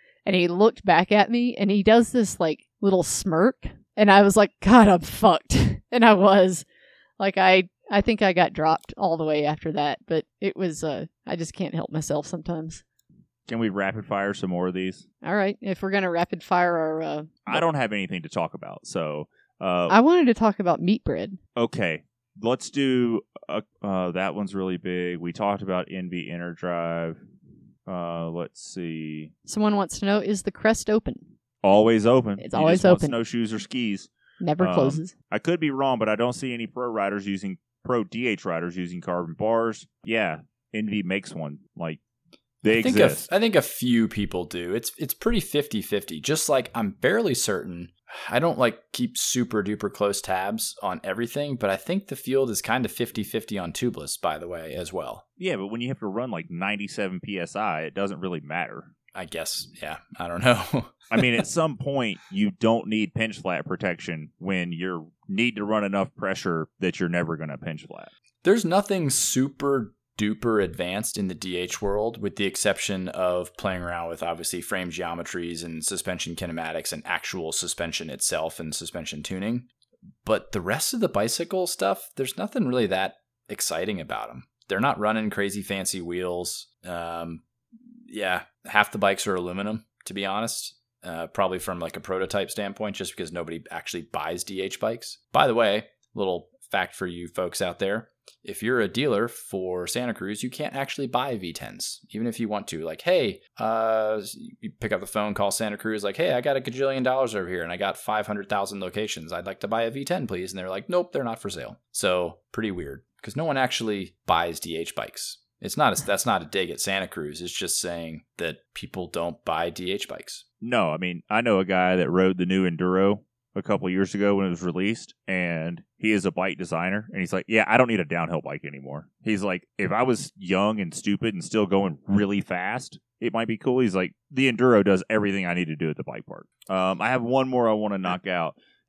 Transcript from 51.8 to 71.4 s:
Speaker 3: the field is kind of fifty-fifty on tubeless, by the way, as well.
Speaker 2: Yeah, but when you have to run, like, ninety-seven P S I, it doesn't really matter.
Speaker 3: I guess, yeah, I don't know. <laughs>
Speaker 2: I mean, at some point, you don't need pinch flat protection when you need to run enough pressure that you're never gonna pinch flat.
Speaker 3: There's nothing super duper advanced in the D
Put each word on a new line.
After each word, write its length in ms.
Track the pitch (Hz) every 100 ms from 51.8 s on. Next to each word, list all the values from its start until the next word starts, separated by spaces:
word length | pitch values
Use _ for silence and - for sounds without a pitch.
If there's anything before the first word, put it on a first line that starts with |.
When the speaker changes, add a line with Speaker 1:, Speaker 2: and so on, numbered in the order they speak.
| - 190 -
Speaker 3:
the 80 | 139
field 340 | - 135 131
is 120 | 101
kind 220 | - 120
of 80 | 110
fifty-fifty 680 | - 120 - 101 110 - 101
on 140 | 87
tubeless, 480 | - 123 98 71 -
by 180 | 87 78
the 80 | 85
way, 280 | 85 80
as 180 | 65 80
well. 340 | 92 69 52 - -
Speaker 2:
Yeah, 200 | 185 123
but 120 | 98
when 120 | 113
you 80 | 123
have 120 | 135
to 60 | 107
run, 240 | 101 123
like, 160 | 95 85
ninety-seven 720 | 87 95 104 101 - 98 92
P 200 | 107 98
S 160 | 85 98
I, 280 | 107 80
it 100 | 78
doesn't 260 | 95 101 82
really 200 | 92 85
matter. 520 | 73 82 67 53 - _ _ 95
Speaker 3:
I 80 |
guess, 420 | 85 82 80 - - -
yeah, 140 | 76 78 - -
I 100 | 87
don't 160 | 87
know. 420 | 127 113 - - - _
<laughs> 120 | _
Speaker 2:
I 100 | 113
mean, 140 | 127
at 120 | 117 -
some 300 | 165 160 123
point, 400 | 131 139 117 90 -
you 200 | 98 104
don't 360 | 92 113 113 98
need 260 | 107 101
pinch 240 | - 110 101
flat 240 | 92 85 -
protection 640 | 113 98 85 - 80 76 -
when 340 | 92 92 87
you 400 | 82 92 90 80 _ -
need 280 | 98 120 107
to 80 |
run 200 | 104 110
enough 300 | 101 98 95
pressure 540 | - 98 95 95 82 78 _
that 200 | 90 -
you're 80 | 87
never 280 | 87 82 80
gonna 200 | 78 67
pinch 280 | 78 78 -
flat. 240 | 50 50 _ _ _
Speaker 3:
There's 220 | - 226
nothing 440 | 185 185 202 196 151
super 840 | - - - 135 - 143 135 110 - _ -
duper 440 | 104 107 120 110
advanced 540 | 92 87 90 95 107 -
in 100 | 95
the 60 |
D 220 | 85